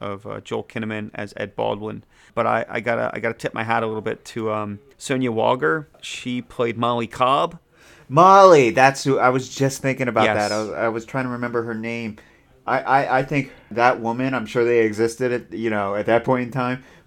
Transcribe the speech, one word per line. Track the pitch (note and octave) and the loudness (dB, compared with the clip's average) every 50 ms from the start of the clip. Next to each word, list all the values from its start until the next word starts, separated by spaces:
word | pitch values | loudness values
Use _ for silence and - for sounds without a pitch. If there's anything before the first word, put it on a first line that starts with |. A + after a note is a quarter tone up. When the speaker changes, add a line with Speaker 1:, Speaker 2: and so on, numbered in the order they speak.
Speaker 1:
of, | G2+ G2+ G2 G2 G#2+ G#2+ | -12 -10 -10 -10 -12 -12
uh, | G#2 G#2 | -14 -14
Joel | - - A2+ A2 G#2 | -10 -8 -8 -8 -8
Kinnaman | - - A#2+ A2 G#2+ A2+ G#2+ G#2 A2 - | -8 -10 -8 -8 -6 -6 -8 -10 -10 -12
as | - G#2 G2+ - - | -12 -12 -12 -10 -10
Ed | G#2+ G2+ - | -10 -8 -6
Baldwin, | - A2+ A2+ A2 G#2 G#2+ G#2+ G#2+ G#2+ - _ _ _ _ - _ | -6 -4 -4 -4 -6 -8 -10 -12 -12 -16 _ _ _ _ -8 _
but | A#2 A2+ | -2 0
I, | A2+ A2+ A2+ A#2 - | 0 0 0 -2 -4
I | G#2+ A#2 | -6 -6
gotta, | G2+ A#2 A#2 A#2 A#2 - - | -4 -2 -2 -2 -2 -4 -4
I | A2+ | -4
gotta | G#2+ A2+ A2+ | -4 -6 -6
tip | - - C3+ - | -6 -8 -8 -6
my | A#2+ A2 | -6 -4
hat | A2+ A2+ A2+ A2+ | -2 -2 0 0
a | A2 | -2
little | A2 A2 | -4 -4
bit | G2+ A2 A2+ - - | -6 -6 -6 -8 -10
to, | - - A#2+ A2 A2 | -12 -10 -6 -4 -4
um, | G#2+ G#2+ G#2+ G#2 G2+ G2+ - _ _ _ | -4 -4 -6 -6 -10 -12 -14 _ _ _
Sonya | - - C#3 B2+ C3 B2 | -8 -4 -2 -2 0 0
Walger. | A2+ A2 A2 A2+ B2+ C3 D3+ D#3 D#3+ D#3+ D3 - _ _ | 0 2 2 2 2 2 0 -2 -2 -2 -6 -10 _ _
She | - - - - - B2+ B2 B2 | -16 -16 -14 -12 -8 -6 -6 -6
played | A#2+ - - - A#2+ A#2+ A2+ A2+ | -6 -8 -4 -4 -2 -2 -2 -2
Molly | A#2+ A#2+ A#2+ A#2+ A#2 A2 | 0 0 0 0 -2 -4
Cobb. | - - B2+ B2+ C#3 D3+ E3+ E3+ E3+ - _ _ _ _ - - - - - - | -6 -4 -2 0 0 0 0 -2 -6 -10 _ _ _ _ -20 -20 -20 -20 -12 -2
Speaker 2:
Molly, | B2+ D#3 F3 F#3+ F#3+ G3 F#3+ F#3 E3+ D3 C3 A2+ | 4 6 8 8 10 10 10 10 10 10 8 6
that's | A2+ C3 C3 C#3 C3+ - - | 6 6 6 4 4 2 0
who, | C#3 C3+ G2+ | 0 2 4
I | A2+ B2+ | 4 2
was | B2+ C3+ A#2+ - - | 2 2 -2 -6 -4
just | - C3+ C3+ C#3 - | -2 -2 -2 -2 -2
thinking | - C3+ C3 C3 C3 B2 | -4 -4 -4 -2 -4 -2
about | A2 A#2 G#2+ | 0 2 2
Speaker 1:
Yes. | A2 G#2+ G#2+ | 2 2 0
Speaker 2:
that. | G#2 G#2 G#2 | 0 0 -2
I | G#2+ | -2
was, | A2 G#2 | -4 -4
I | D#2 D2+ A2 A2+ | -4 -2 -2 -2
was | A2 A#2 A2+ | -2 -4 -8
trying | - - C3+ B2+ | -8 -6 -6 -6
to | B2+ | -4
remember | B2 A#2+ B2 A#2+ A#2 A#2+ A#2 | -6 -6 -6 -4 -4 -4 -4
her | A#2+ A2+ | -4 -6
name. | A2 A2 A#2 A#2 A#2 A#2 A2 G#2+ - - _ _ _ _ _ _ _ _ - | -8 -6 -6 -6 -6 -8 -8 -10 -12 -18 _ _ _ _ _ _ _ _ -4
I, | B2 C3 | -4 -4
I, | - - B2+ C#3 C#3 - B2 C3 | 0 2 2 2 2 2 0 0
I | C3+ | 0
think | C#3+ D3+ C#3+ C3+ - - - - _ | 0 -2 -4 -4 -4 -8 -20 -20 _
that | G#2 A2+ A#2 B2+ B2+ A#2 | -2 2 2 2 2 2
woman, | A2+ A2+ A#2 B2 C3 C3+ C3 | -2 -4 -4 -2 -2 -4 -4
I'm | B2 A2 | -4 -6
sure | G#2+ - B2+ A#2 | -4 -2 0 2
they | A#2+ A#2+ A#2 | 2 4 4
existed | A2+ G#2+ G#2 G#2 A#2 A2+ A#2 - B2+ B2 | 4 2 2 0 -2 -2 -2 -2 -2 -2
at, | A#2+ A#2+ - - E2+ | -2 -4 -6 -8 -10
you | G#2+ A2+ A2+ | -6 -4 -2
know, | G#2+ G#2 G2+ G2 G2+ | -2 -2 -2 -2 -4
at | G#2 G2+ A2 | -2 0 2
that | A2+ A#2 A#2 | 2 2 2
point | C3 B2+ B2 B2 | 2 0 0 -2
in | A#2 | -4
time. | A2 C3+ B2 B2 B2+ C3 - - - - _ | -6 -4 -4 -4 -4 -6 -10 -16 -20 -12 _